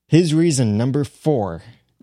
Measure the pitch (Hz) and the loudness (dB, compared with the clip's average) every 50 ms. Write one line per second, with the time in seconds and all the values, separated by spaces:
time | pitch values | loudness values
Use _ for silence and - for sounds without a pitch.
0 | _ _ 147 160 185 160 147 160 170 175 147 127 127 107 104 104 120 135 127 147 | _ _ 2 2 2 2 2 0 0 0 0 0 0 0 0 0 -2 -2 -2 -4
1 | 143 - - _ - 156 151 123 101 92 85 80 - - - _ _ _ _ _ | -4 -6 -10 _ -4 -2 -2 -2 -2 -6 -8 -10 -14 -20 -20 _ _ _ _ _